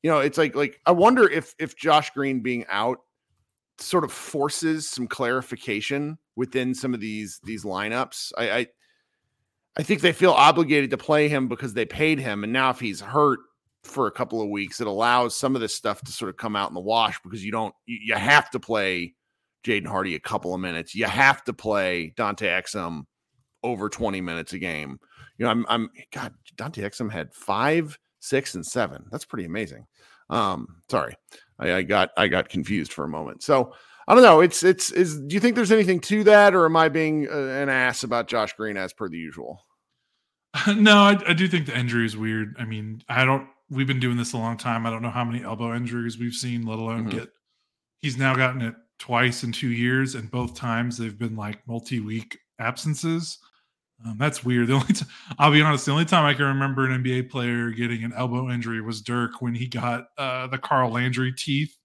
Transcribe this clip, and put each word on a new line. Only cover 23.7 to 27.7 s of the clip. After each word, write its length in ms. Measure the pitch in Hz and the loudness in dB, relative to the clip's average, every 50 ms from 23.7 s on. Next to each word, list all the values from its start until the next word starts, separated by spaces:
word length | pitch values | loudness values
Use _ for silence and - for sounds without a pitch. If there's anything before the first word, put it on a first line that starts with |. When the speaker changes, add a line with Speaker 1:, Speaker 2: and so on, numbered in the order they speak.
| 120 98 101 107 | -6 -4 -6 -8
Speaker 1:
twenty 320 | - - 117 104 98 95 | -6 -4 -4 -4 -4 -4
minutes 320 | 90 87 82 82 80 - | -6 -6 -8 -8 -10 -10
a 80 | - 92 | -10 -8
game. 400 | 82 90 80 76 76 69 67 - _ _ _ - - - _ - | -6 -6 -6 -8 -10 -12 -14 -18 _ _ _ -20 -20 -20 _ -4
You 80 | 113 | 0
know, 40 | 120 | 0
I'm, 160 | 110 120 117 - | 0 0 0 -2
I'm, 220 | 113 117 113 - _ - - _ | -2 -2 -2 -6 _ -20 -20 _
God, 220 | - - 127 - _ _ _ - _ | -14 -14 -14 -14 _ _ _ -20 _
Dante 280 | - 110 147 170 107 | -12 -12 -12 -10 -10
Exum 280 | 98 104 - - 117 107 | -10 -10 -8 -8 -8 -8
had 240 | 104 85 78 - _ | -6 -8 -10 -10 _
five, 640 | - - - 98 104 120 143 | -12 -6 -4 -2 0 0 0